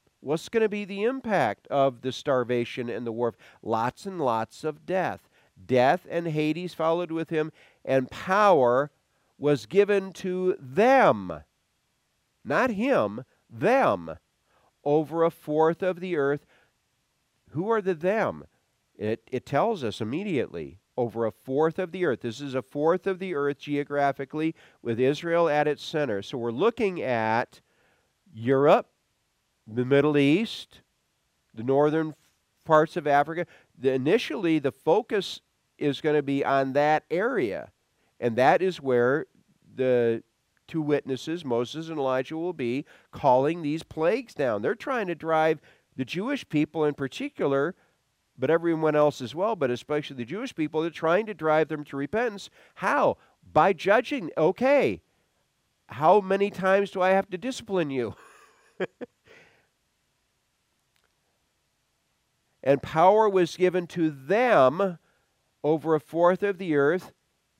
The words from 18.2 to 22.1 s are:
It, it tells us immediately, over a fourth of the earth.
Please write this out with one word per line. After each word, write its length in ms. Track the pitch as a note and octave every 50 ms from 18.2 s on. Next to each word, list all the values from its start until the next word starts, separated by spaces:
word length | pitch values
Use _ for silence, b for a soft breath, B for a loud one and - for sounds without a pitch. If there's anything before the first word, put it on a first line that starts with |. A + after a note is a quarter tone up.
| F3+ A2+ D#2+ D2 C#2 - _ _ _ _ _ _ _ _ _
It, 260 | - G2+ G#2+ A#2 - _ _
it 160 | - B2 -
tells 360 | - C#3+ C#3+ F#3 A#3 A3+ E3 B2+
us 160 | G#2+ - -
immediately, 800 | A2+ G#2+ C3 F3 G#3 G#3+ E3 A#2+ G2 - - E2+ D2+ C2+ E2+ - _ _ _
over 300 | B2+ A#2+ A2+ G2+ A#2 A#2
a 60 | G#2+ -
fourth 460 | _ _ C3 C3 C#3+ D#3 E3 D#3 -
of 140 | F#3 E3+ F3
the 120 | F#3 F3+
earth. 160 | D3+